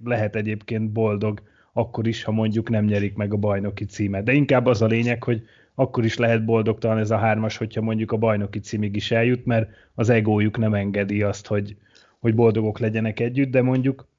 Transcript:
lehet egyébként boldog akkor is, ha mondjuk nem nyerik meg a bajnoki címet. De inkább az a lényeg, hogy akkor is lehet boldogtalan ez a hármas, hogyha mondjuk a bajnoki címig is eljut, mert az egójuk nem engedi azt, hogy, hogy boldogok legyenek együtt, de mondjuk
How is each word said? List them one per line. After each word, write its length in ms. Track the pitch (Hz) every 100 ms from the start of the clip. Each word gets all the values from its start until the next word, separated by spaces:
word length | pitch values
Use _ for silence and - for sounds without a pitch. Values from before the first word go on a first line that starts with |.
lehet 320 | 117 120 107 107
egyébként 540 | 107 107 - 110 110
boldog 520 | 107 110 104 110 104 - _ _
akkor 340 | - 113 - 113
is, 160 | 117
ha 100 | -
mondjuk 380 | 110 110 107 110
nem 140 | 113
nyerik 300 | 104 104 101
meg 180 | 101 104
a 40 | 104
bajnoki 480 | 104 98 101 101
címet. 400 | 104 - 104 98
De 80 | 107
inkább 340 | 139 139 131 123
az 160 | 110
a 40 | 110
lényeg, 360 | 113 120 117
hogy 200 | 117 113 - _ _
akkor 300 | - 131 -
is 120 | 113 113
lehet 280 | 117 113
boldogtalan 540 | 110 117 110 107 113 110
ez 120 | 110
a 60 | 110
hármas, 400 | 110 107 110 -
hogyha 240 | 113 -
mondjuk 320 | 110 110 110
a 40 | 110
bajnoki 420 | 113 104 101 107
címig 380 | - 110 104 101
is 140 | -
eljut, 360 | 113 120 123 123
mert 240 | 117 107 - _
az 140 | - 113
egójuk 500 | 117 110 107 107 107
nem 160 | 110
engedi 480 | 104 101 101 98 104
azt, 240 | 104 98 -
hogy, 300 | 104 101 101 _ _ _ _
hogy 160 | 117
boldogok 440 | 110 117 107 110 104
legyenek 420 | 113 110 110 107
együtt, 300 | 120 127 139
de 120 | 127
mondjuk 460 | 127 131 131 135 -